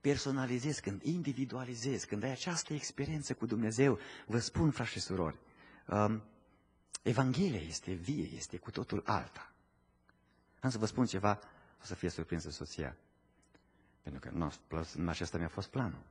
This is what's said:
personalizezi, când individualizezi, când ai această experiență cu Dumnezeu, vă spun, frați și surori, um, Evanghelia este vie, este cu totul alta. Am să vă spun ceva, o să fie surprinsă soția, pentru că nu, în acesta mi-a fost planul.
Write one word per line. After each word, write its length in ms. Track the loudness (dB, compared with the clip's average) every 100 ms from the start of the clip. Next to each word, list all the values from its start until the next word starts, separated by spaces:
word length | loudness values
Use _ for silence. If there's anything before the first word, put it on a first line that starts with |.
personalizezi, 800 | 4 2 2 0 2 0 0 -2
când 200 | -2 -2
individualizezi, 1040 | 0 0 0 -2 -2 -4 -6 -4 -2 -2 -2
când 160 | -2
ai 80 | 0
această 420 | -2 -2 -2 -2
experiență 600 | -4 -4 -4 -2 -2 -2
cu 120 | -2 0
Dumnezeu, 540 | 2 2 6 6 6 0 -14 0
vă 140 | 0
spun, 320 | 2 4 4
frați 200 | 4 -2
și 80 | -2
surori, 380 | -2 0 0 -2 -14 -20 -20 -18 0
um, 380 | 4 4 4 -4 -20 _ _ _ _ _ -4
Evanghelia 580 | 2 4 4 4 2 2
este 300 | -4 -6 -4
vie, 320 | -4 -2 -2
este 340 | -2 -6 -10 -10
cu 140 | -6
totul 320 | -6 -2 -2 0
alta. 480 | 0 -2 -14 -18 _ _ _ _ _ _ _ _ _ _ _
Am 100 | -2
să 80 | 0
vă 80 | 0
spun 200 | 2 2
ceva, 340 | 4 4 2 -4 -20 -20 -18
o 20 |
să 120 | -12 -4
fie 140 | -2
surprinsă 400 | -2 -4 -4 -4
soția, 480 | -8 -10 -6 -8 -8 _ _ _ _ _ -20 _ _ _ _
pentru 200 | -12 -10
că 80 | -6
nu, 240 | -2 -2 -2 _ -6 -4 -2
în 140 | -2
acesta 280 | 0 -2 -2
mi-a 100 | -2
fost 220 | -4 -6
planul. 340 | -2 -2 -4 -14